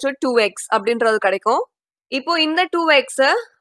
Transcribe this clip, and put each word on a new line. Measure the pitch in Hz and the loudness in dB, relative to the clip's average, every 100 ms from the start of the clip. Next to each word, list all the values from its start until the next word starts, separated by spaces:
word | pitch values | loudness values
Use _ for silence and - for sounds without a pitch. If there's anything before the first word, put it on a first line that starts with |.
to | 277 269 | -2 -2
டூ | 269 233 | 0 2
எக்ஸ் | 202 - - | 0 -4 -4
அப்படின்றது | 208 202 233 226 214 | -2 0 0 0 2
கிடைக்கும். | 196 190 214 294 494 _ _ _ _ 262 | 0 0 0 0 -2 _ _ _ _ -8
இப்போ | 320 339 | -2 -2
இந்த | 311 330 359 | 0 0 -2
டூ | 339 320 285 | 0 2 2
எக்ஸ் | 262 - 269 440 - _ | 2 0 0 0 -4 _